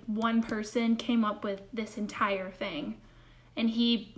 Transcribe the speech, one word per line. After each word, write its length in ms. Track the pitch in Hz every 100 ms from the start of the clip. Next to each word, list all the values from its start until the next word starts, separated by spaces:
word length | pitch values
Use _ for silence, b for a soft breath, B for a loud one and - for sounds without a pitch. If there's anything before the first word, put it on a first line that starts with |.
| -
one 340 | 214 220 226
person 540 | 226 214 214 240 233 226
came 260 | - 233
up 220 | 208 208 208
with 160 | 196 -
this 260 | 220 214 -
entire 540 | 208 - 208 196 185
thing. 460 | - 202 151 214 220 b b b b b -
And 140 | 226
he 420 | 226 233 226 -